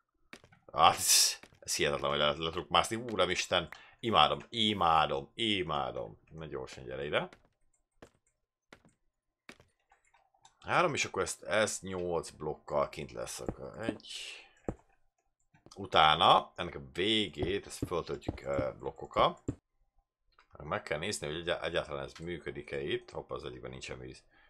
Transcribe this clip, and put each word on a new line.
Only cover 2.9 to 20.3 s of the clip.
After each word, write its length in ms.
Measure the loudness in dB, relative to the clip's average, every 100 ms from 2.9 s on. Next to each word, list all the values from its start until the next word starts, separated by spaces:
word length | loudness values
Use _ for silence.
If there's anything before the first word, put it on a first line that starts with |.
| -2
Úramisten, 760 | -4 0 2 0 0 0 -2 -10 -20 -10
imádom, 400 | 2 6 6 4 -4
imádom, 840 | 0 0 4 4 4 4 0 -6
imádom. 840 | -4 -2 0 -2 -2 -4 -6 -10 -14 _
Na 160 | -14 -10
gyorsan, 400 | -10 -10 -12 -10
gyere 200 | -8 -4
ide. 240 | -4 -4 -12 _ _ _ _ _ _ -20 _ _ _ _ _ _ -20 _ _ _ _ _ _ -20 -20 _ _ _ _ _ _ _ _ _ _
Három, 340 | 0 2 2
és 120 | 2 -2
akkor 160 | -2
ezt, 220 | -4 -4
ez 360 | -2 2 2 0
nyolc 480 | -6 -4 -2 -2 -4
blokkal 600 | -8 -6 -6 -2 0 0
kint 220 | -4 -10
lesz. 280 | -8 -10 -8
Akkor 420 | -8 -8 -10 -10
egy. 260 | -8 -8 -10 -14 -12 -16 -20 _ -12 -12 _ _ _ _ _ _ _ _ -20 -14
Utána 800 | 2 8 8 8 8 6 4 -6
ennek 200 | -8 -10
a 60 | -10
végét, 720 | -2 2 2 0 -2 -2 -2 -4
ezt 180 | -6 -4
föltöltjük, 540 | -2 -4 -6 -8 -10
ö, 300 | -4 -2 -2 -6
blokkokkal. 640 | -10 -10 -4 2 2 0 -10 -10 _ _ _ _ _ _ _